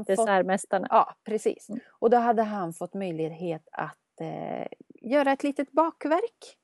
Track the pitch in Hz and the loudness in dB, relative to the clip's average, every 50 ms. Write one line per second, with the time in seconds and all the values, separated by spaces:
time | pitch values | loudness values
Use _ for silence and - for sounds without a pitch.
0 | 214 - 196 220 220 208 196 185 180 185 190 196 - - 202 190 185 - - 220 | 0 0 2 2 4 4 4 4 4 2 0 -2 0 -2 -2 -2 0 4 4 4
1 | - - - _ _ - 214 214 - 226 - - - - 214 240 - _ _ - | 4 4 -2 _ _ -6 -4 -2 0 -2 -2 -2 -6 -12 -12 -12 -12 _ _ 0
2 | - 233 240 240 233 240 226 226 220 214 214 202 180 165 170 - 180 175 - 196 | 2 4 4 4 4 4 2 2 0 0 -2 -4 -4 -6 -6 -8 -10 -8 -8 -6
3 | 196 180 165 156 160 156 165 160 185 170 160 156 _ _ - - 156 156 - _ | -6 -6 -4 -4 -4 -6 -6 -6 -6 -6 -6 -6 _ _ -8 -8 -8 -8 -8 _
4 | _ _ _ - 165 160 160 156 165 - - - - - - - - - - - | _ _ _ -12 -10 -8 -8 -8 -8 -8 -8 -8 -8 -10 -12 -16 -20 -20 -20 -14
5 | - 214 269 294 277 277 269 - - 285 269 - 277 - - 311 320 320 - - | -4 0 2 2 2 2 0 0 -2 -4 -2 -4 -6 -2 0 0 0 0 -2 -4
6 | - 294 320 370 466 - _ _ - - - _ | -2 0 0 0 0 -4 _ _ -20 -20 -20 _